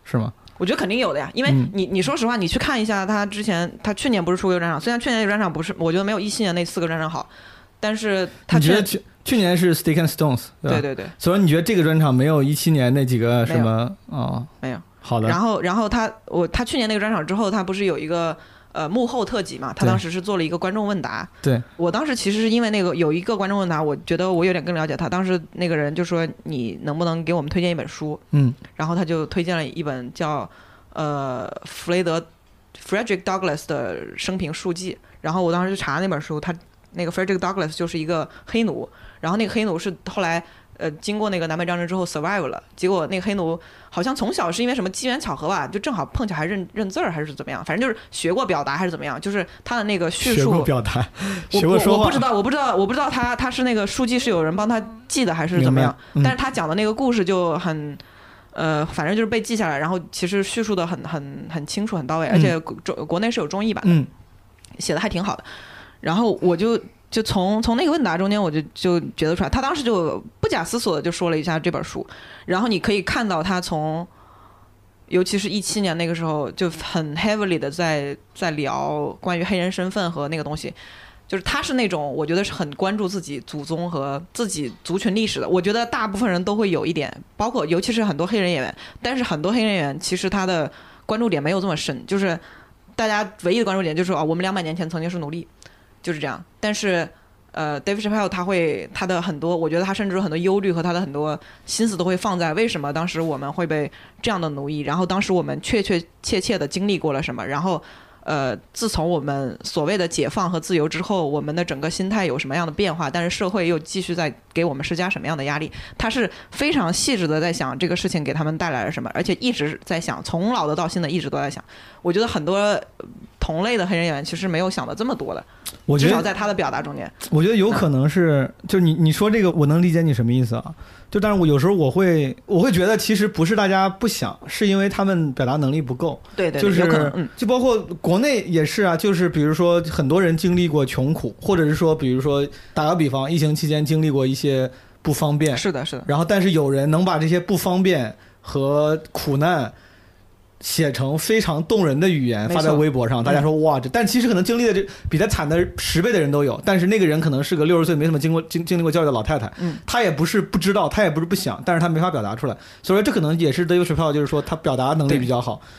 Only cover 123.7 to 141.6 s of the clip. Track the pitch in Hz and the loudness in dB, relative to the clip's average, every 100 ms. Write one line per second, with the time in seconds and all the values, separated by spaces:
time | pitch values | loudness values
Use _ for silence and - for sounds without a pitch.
123.7 | 233 180 175 170 143 147 165 185 165 185 | 0 0 0 0 -2 -6 -6 -2 0 -2
124.7 | 185 117 - 233 226 - - - - - | -2 -6 -4 -4 -4 -6 -8 -10 -16 -16
125.7 | - - 143 147 214 165 185 208 202 143 | -8 2 4 6 4 0 -2 -2 0 -2
126.7 | 120 120 143 90 - - 151 180 226 202 | -2 -6 -8 -12 -12 0 4 4 4 4
127.7 | 208 165 131 147 185 165 143 127 - - | 4 2 4 2 4 4 4 2 -4 0
128.7 | 190 170 160 156 151 208 220 185 160 147 | 4 4 6 4 4 4 4 4 4 4
129.7 | 160 180 165 160 123 117 127 117 117 - | 6 4 4 4 4 4 4 2 -2 -6
130.7 | 156 - - - 208 214 202 160 143 170 | -14 -18 -20 -4 0 2 4 6 6 6
131.7 | 196 139 175 190 160 139 - - 185 247 | 4 4 4 4 4 2 -4 0 4 4
132.7 | 180 185 214 214 208 208 185 165 214 196 | 4 4 2 2 2 2 2 2 4 4
133.7 | 190 190 190 226 - 110 - 151 - 208 | 4 2 2 -2 -2 -4 -6 -10 0 2
134.7 | 196 196 196 196 180 156 131 127 147 135 | 4 2 2 2 4 2 0 0 2 2
135.7 | 156 127 123 165 123 - - 175 139 202 | 0 -2 -2 -2 -4 -10 -2 -2 2 4
136.7 | 175 170 156 147 170 151 - 214 254 254 | 4 6 4 2 0 -4 -2 2 4 4
137.7 | 220 170 175 - 185 294 247 156 165 151 | 2 0 -4 2 4 4 2 2 2 2
138.7 | - 190 165 208 175 175 156 147 156 175 | 2 2 2 2 4 2 4 2 4 4
139.7 | 175 160 160 135 175 175 165 185 180 175 | 4 2 0 2 4 4 4 4 4 4
140.7 | 147 131 - 131 156 120 - - 185 | 2 2 0 0 0 -2 -4 0 4